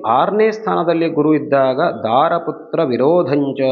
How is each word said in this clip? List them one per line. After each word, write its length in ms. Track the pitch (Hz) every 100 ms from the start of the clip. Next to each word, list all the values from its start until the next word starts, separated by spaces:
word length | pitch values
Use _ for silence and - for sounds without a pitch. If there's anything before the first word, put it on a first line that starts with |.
| 110
ಆರನೇ 440 | 127 180 214 220
ಸ್ಥಾನದಲ್ಲಿ 580 | 214 185 175 170 165 165
ಗುರು 260 | 147 151
ಇದ್ದಾಗ 460 | 151 - 139 131 131
ದಾರಪುತ್ರ 1000 | 175 110 110 123 165 170 156 - - -
ವಿರೋಧಂಚ 800 | 131 117 139 175 160 147 139 135 131